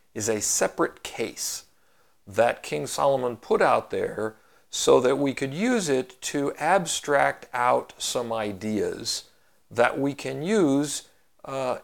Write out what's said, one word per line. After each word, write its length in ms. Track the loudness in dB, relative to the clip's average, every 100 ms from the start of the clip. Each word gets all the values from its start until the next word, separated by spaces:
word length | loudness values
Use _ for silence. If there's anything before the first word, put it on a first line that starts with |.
| _
is 160 | -6 -2
a 100 | 0
separate 640 | 0 0 0 0 -2 -4
case 600 | -12 -8 -8 -6 -8 -8 -12 _ _ _ _ _ -4
that 380 | 2 2 0
King 240 | -4 -6 -6
Solomon 480 | 0 2 2 0 -6
put 260 | -2 2
out 280 | 4 2 0
there 480 | -4 -4 -4 -6 -8 _ _ _
so 320 | -2 6 6
that 160 | 6 2
we 160 | 0
could 200 | -2 -6
use 360 | -2 0 0 0
it 320 | 0 -2 -8
to 320 | -6 -2 -2 0
abstract 920 | 2 2 2 -4 0 2 2 -2 -6
out 380 | 0 2 2 0 -8
some 340 | -6 -4 -4
ideas 920 | -2 -4 -4 -4 -2 -2 -4 -6 -6 -8 _ _ _ _
that 300 | 2 2 2
we 140 | -2
can 280 | -4 -6 -6
use, 680 | 0 4 4 4 2 -4 -12 _ _ _ -10
uh, 340 | -6 -4 -4